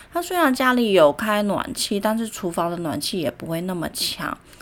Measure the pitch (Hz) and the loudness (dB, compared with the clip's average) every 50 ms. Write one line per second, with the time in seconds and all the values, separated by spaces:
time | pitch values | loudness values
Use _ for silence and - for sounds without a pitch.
0 | - - - 339 339 - 370 349 320 269 254 - 262 254 247 247 240 214 190 180 | -14 -8 -6 -6 -4 -2 0 2 2 2 2 2 2 2 4 4 4 4 6 8
1 | 151 147 - - 220 214 208 208 208 202 180 - - - - - - - 208 202 | 8 8 6 2 -2 0 0 0 0 0 0 -2 -4 -4 -6 -6 -4 -2 -2 0
2 | 202 214 220 226 226 214 - - - 175 170 190 170 170 175 170 170 151 - - | 0 0 0 -2 -4 -6 -6 -6 -6 -4 -2 -2 -2 -2 -2 -4 -4 -4 -4 -4
3 | - - - 185 151 - - - - 160 165 165 180 190 180 170 156 147 - - | -4 -4 -4 -2 -2 -4 -4 -6 -6 -6 -6 -4 -4 -4 -4 -4 -4 -6 -4 -6
4 | - - - - 160 - - - - - - - | -6 -6 -6 -6 -8 -8 -8 -10 -12 -18 -20 -20